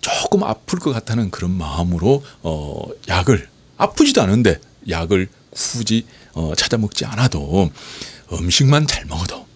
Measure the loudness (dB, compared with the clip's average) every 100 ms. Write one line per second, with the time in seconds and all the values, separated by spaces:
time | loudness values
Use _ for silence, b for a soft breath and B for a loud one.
0 | -2 -4 0 0 0 -4 -4 -4 -2 -4
1 | -2 -2 -2 -2 -4 -2 -4 -2 0 2
2 | 2 2 0 B -6 -6 -6 -8 -10 -14
3 | -2 0 4 2 0 _ _ _ -2 4
4 | 4 4 4 4 4 2 -4 _ -6 -4
5 | 0 0 0 _ _ -10 -8 -4 0 -2
6 | -2 B B -6 -4 -2 0 0 0 -2
7 | -6 0 0 0 0 2 2 B B B
8 | B B B -6 0 2 4 4 2 -4
9 | -6 -8 -6 -10 -16